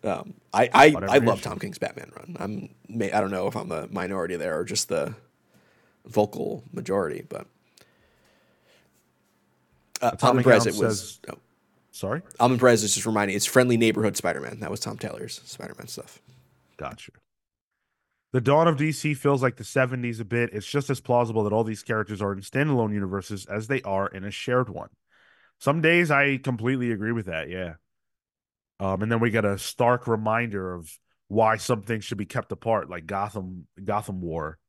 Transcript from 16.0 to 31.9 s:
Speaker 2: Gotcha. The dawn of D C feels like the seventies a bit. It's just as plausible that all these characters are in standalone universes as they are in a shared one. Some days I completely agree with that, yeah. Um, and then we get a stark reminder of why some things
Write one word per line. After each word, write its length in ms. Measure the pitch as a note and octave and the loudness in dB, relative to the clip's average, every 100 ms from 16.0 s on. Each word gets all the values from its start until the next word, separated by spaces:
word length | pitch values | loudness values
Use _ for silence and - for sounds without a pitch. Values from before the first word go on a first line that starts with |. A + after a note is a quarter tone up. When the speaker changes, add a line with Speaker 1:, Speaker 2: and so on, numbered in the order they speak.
| - - _ - _ _ _ - | -16 -20 _ -20 _ _ _ -12
Speaker 2:
Gotcha. 360 | C#2+ A1+ - _ _ _ _ _ _ _ _ _ _ _ _ | -12 -12 -20 _ _ _ _ _ _ _ _ _ _ _ _
The 80 | C3 | 0
dawn 260 | B2 D3 E3 | 4 6 6
of 100 | D3 | 4
D 140 | D#3 | 0
C 240 | D3 D#3 | 0 -2
feels 300 | C#3+ C#3+ C#3 | 0 2 2
like 100 | B2+ | 2
the 80 | B2 | -2
seventies 560 | A2 C#3+ B2+ B2+ A#2+ A2+ | -4 0 0 0 -4 -6
a 60 | |
bit. 260 | G#2+ A#2+ A#2+ | -2 0 0
It's 140 | G#2 - | -2 -4
just 240 | C#3+ C3+ | -4 -2
as 100 | C3+ | -6
plausible 440 | - A#2+ A#2 A2+ | 2 2 2 0
that 80 | G#2 | 2
all 100 | G#2+ | 2
these 220 | A2+ G#2+ | 0 -4
characters 360 | - A2 G#2 G#2 | -4 -4 -2 -4
are 120 | G2+ | -4
in 80 | G2 | -4
standalone 520 | G2 C3 D3+ C3 A2 | -6 -2 0 2 0
universes 540 | G#2 G2 G2 F#2 G2+ F#2+ | -2 -2 -4 -6 -12 -8
as 220 | G#2 A2 | -8 -4
they 120 | C3+ | -4
are 260 | - F#2+ G2 | -2 -2 -2
in 160 | F#2+ | -6
a 80 | G2 | -10
shared 360 | - - B2 B2 | -10 0 0 0
one. 200 | D#2+ - _ _ _ _ _ _ _ | -6 -14 _ _ _ _ _ _ _
Some 220 | - D#3 | 0 2
days 280 | D#3+ E3+ E3+ | 4 4 4
I 280 | C#3+ C#3 C3+ | 4 4 0
completely 520 | C3+ A#2+ A#2 C3+ A#2+ | -2 -2 -2 0 -2
agree 220 | A2 G#2+ | -2 -2
with 140 | A#2 F#2 | -2 -4
that, 220 | D#2+ D2+ | -6 -6
yeah. 260 | F#2 F2+ D#2+ _ _ _ _ _ _ _ _ _ _ | -6 -8 -10 _ _ _ _ _ _ _ _ _ _
Um, 220 | G2 F#2+ | -2 0
and 100 | G#2+ | 2
then 80 | A#2 | 2
we 100 | A#2 | 4
get 140 | A2 | 2
a 120 | G#2 G2 | 0 -2
stark 520 | - - A#2+ B2 A#2+ | -6 0 2 4 2
reminder 680 | A2+ A2 A2 A#2 G2+ F#2 | 0 2 0 -2 -4 -6
of 160 | F2+ D#2+ - _ _ _ | -8 -12 -20 _ _ _
why 300 | G#2 A2 A2 | 2 4 2
some 240 | - A#2 | 0 -2
things 220 | G2+ | 0